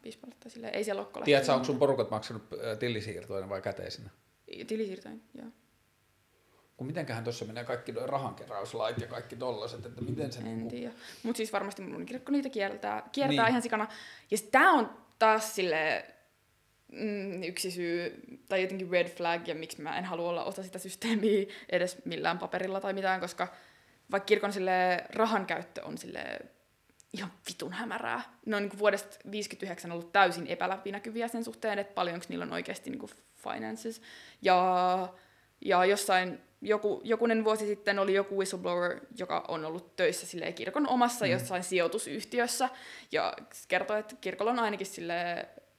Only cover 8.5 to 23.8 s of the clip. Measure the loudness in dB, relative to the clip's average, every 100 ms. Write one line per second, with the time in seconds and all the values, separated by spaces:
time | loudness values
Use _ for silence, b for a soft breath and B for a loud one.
8.5 | -8 -6 -2 -2 -2 -6 -8 -10 -6 -6
9.5 | -4 -6 -8 -12 -8 -6 -4 -4 -6 -6
10.5 | -6 -6 -6 -8 -10 B B -4 -2 -2
11.5 | -2 -4 -8 -10 -10 -8 -8 -2 -2 0
12.5 | -2 -2 -2 -4 -4 -4 0 2 6 6
13.5 | 4 2 0 -2 B B B B -2 4
14.5 | 8 10 8 4 -4 -10 4 6 6 4
15.5 | 0 2 4 4 2 -2 -18 _ _ _
16.5 | _ _ _ _ -6 -4 -2 -4 -6 -6
17.5 | -6 -6 -4 -2 -2 -4 -8 -16 -16 -2
18.5 | 0 0 -2 0 2 2 -2 0 0 -2
19.5 | -6 -8 -10 -6 -4 -4 -4 -2 -2 -4
20.5 | -6 -8 -10 -10 -6 0 2 4 4 2
21.5 | B B 0 0 -4 -8 -2 0 0 -2
22.5 | -4 -2 -4 -2 -2 0 0 -2 -4 -6
23.5 | B B B